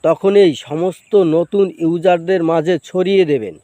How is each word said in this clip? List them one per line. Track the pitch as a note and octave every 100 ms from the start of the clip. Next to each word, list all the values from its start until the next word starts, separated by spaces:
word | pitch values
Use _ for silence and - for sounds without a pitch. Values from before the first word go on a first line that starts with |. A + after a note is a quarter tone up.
তখনই | D#3+ D#3+ G3 G3+ F#3+ C#3+
সমস্ত | - D3+ F#3 E3+ _ G#3 F3
নতুন | D#3+ E3+ G3+ G3 -
ইউজারদের | E3 E3+ F3+ F3 E3 F#3+
মাঝে | E3 E3 D#3 E3+
ছড়িয়ে | - F#3 F3+ G3 E3+
দেবেন। | C#3+ G#2 D#2